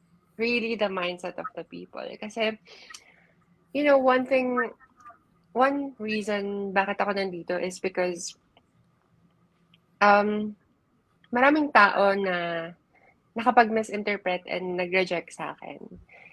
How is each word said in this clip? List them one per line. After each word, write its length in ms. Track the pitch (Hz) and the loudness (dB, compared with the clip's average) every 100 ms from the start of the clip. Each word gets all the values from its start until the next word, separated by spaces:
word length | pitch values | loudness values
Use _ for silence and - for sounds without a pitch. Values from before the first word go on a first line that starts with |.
| _ _ _ - | _ _ _ -4
really 400 | 226 240 226 226 | -2 0 -2 -2
the 100 | 202 | -2
mindset 480 | 190 180 180 180 - | -2 -4 -6 -10 -10
of 140 | - - | -12 -12
the 80 | 170 | -14
people. 380 | 175 180 - - - | -14 -14 -12 -12 -12
Kasi, 400 | 214 226 220 214 _ - - - _ _ _ _ _ _ _ | -12 -4 -4 -4 _ -20 -20 -20 _ _ _ _ _ _ _
you 100 | 277 | 0
know, 140 | 294 277 | 4 6
one 260 | 254 254 | 6 2
thing, 320 | 254 262 254 247 233 - _ _ - - _ _ _ | 2 0 2 -2 -4 -8 _ _ -20 -20 _ _ _
one 400 | 233 269 285 277 262 | 0 2 2 -6 -8
reason 720 | 214 214 208 208 202 202 196 | -4 -4 -2 -4 -4 -6 -2
bakit 300 | 196 196 196 | 0 0 -2
ako 100 | 196 | -2
nandito 460 | 196 190 175 165 180 | -2 -4 -6 -6 -4
is 220 | 180 180 | -4 -6
because, 500 | 185 185 180 175 - - _ _ _ _ _ _ _ _ _ _ _ _ _ _ _ _ | -6 -2 -4 -4 -12 -16 _ _ _ _ _ _ _ _ _ _ _ _ _ _ _ _
um, 540 | 208 202 208 208 214 208 _ _ _ _ _ _ _ | 6 6 4 -2 -6 -10 _ _ _ _ _ _ _
maraming 400 | 240 269 302 294 | 2 4 4 4
tao 420 | 220 202 - 196 196 | 6 6 4 2 2
na 540 | 196 175 170 165 165 175 _ _ _ _ _ 226 | -2 -2 -4 -6 -8 -16 _ _ _ _ _ -2
nakapag-misinterpret 1120 | 233 247 220 220 220 208 208 196 185 180 - | 2 4 4 0 -4 -6 -4 -4 -2 -4 -4
and 320 | 180 185 180 | -6 -4 -4
nag-reject 560 | 180 185 185 170 - - | 0 0 0 -4 -8 -12
sa 160 | 151 | -12
akin, 320 | 147 - - - 180 _ - - | -12 -16 -16 -18 -20 _ -20 -20